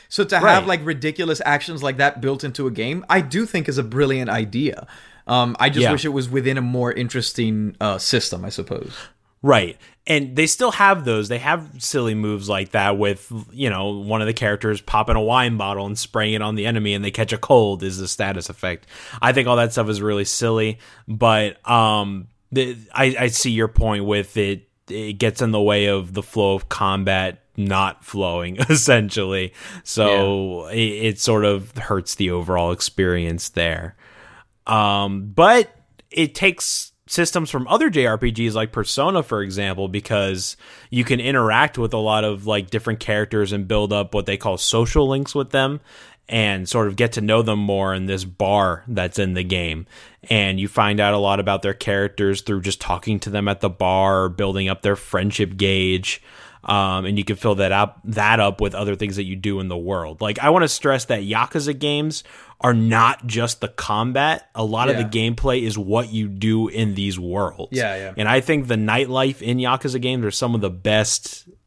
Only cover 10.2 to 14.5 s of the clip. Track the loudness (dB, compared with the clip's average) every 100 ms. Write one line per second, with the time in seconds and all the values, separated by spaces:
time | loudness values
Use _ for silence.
10.2 | 0 0 0 2 0 4 4 4 2 0
11.2 | 0 -2 -2 -2 -4 -10 -4 0 0 0
12.2 | -2 -2 -2 -4 0 0 2 2 0 -2
13.2 | -6 -14 -12 -4 -2 -2 -4 -6 -4 -2
14.2 | 0 0 0